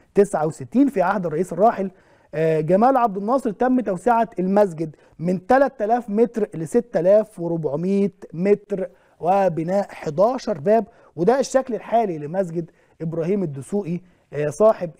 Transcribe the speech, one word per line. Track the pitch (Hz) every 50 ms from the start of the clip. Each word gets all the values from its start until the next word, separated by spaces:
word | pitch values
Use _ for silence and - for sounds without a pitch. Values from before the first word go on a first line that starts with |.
| _ _ -
تسعة | 196 202 202 - 160 151
وستين | 160 156 - 131 - - 240 285 269
في | - 196
عهد | 175 180 202 214 175
الرئيس | 165 151 151 185 -
الراحل، | 175 165 208 233 - - 196 190 - _ _ _ _ _ _ _ -
آه، | 156 160 160 160 156
جمال | 156 156 180 196 226 254 269
عبد | 254 240 233 185
الناصر، | 202 196 208 254 277 - 240
تم | 190 - 240 262 254 254
توسعة | 214 202 190 175 - 247 233 226 226 214 - -
المسجد | 180 185 196 202 208 190 160 151 165 156 143 _ _ _ _ -
من | 156 180 185 180 -
تلات | - 247 269 277 262 269 -
آلاف | 214 202 233 247 226 -
متر | 202 214 233 233 - 226 202 - -
لستة | 160 165 147 - 240 233 - - 175
آلاف | 165 185 202 214 208 - _ -
وربعمية | 170 170 170 165 156 143 135 156 170 190 196 202 202 202 - _ - -
متر، | - 156 185 202 208 202 - - 202 170 185 - _ _ _ _ _ -
وبناء | 156 170 190 202 196 180 160 165 160 170 190 202 190 -
حداشر | - - - 165 147 151 196 233 262 247 - 226 208 156
باب، | 139 196 214 233 208 - _ _ _ _ -
وده | - 170 196 247 277
الشكل | 247 - - 262 254 - 226
الحالي | 196 - 226 220 233 233 196 165 151
لمسجد | 147 143 165 190 196 170 165 175 165 - _ _ _ _ _ -
إبراهيم | 160 160 156 165 160 170 208 208
الدسوقي، | 185 156 139 139 127 - 196 202 - 151 175 175 - _ _ _ _ _
آه، | - 143 147 147
صاحب | 139 - 208 220 214 214 180 165 151